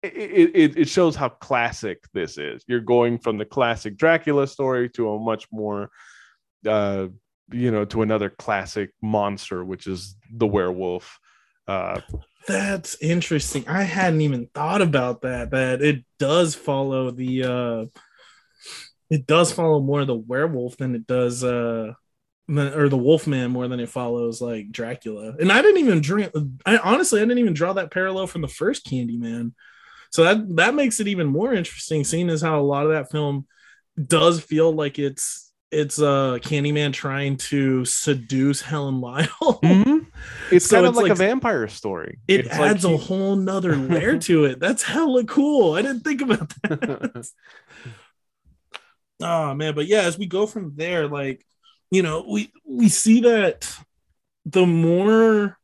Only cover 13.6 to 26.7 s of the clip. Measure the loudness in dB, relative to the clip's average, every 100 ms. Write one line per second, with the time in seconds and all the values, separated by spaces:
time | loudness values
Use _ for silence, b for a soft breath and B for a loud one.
13.6 | -4 -4 -2 0 0 2 0 -2 -6 -8
14.6 | -4 0 2 2 0 -4 -6 -6 -4 -2
15.6 | 0 2 2 0 -6 _ 0 2 2 -2
16.6 | -4 -2 -2 -2 -4 -4 -4 -2 -2 -2
17.6 | -4 -6 -8 -14 B B B B B B
18.6 | B B B _ _ -4 2 4 4 2
19.6 | 0 2 0 -2 -2 -4 -4 -4 -2 -4
20.6 | -8 -8 -6 -6 -4 -2 -2 -2 -4 -4
21.6 | -4 -6 -8 -12 _ _ _ _ -6 -2
22.6 | -2 0 2 2 4 4 4 -2 -2 -4
23.6 | -4 -6 -8 -6 -6 -4 -4 -6 -8 -8
24.6 | -10 -10 -10 -8 -10 -12 -12 -2 2 6
25.6 | 6 6 4 2 2 -2 -2 -4 -6 -6
26.6 | 2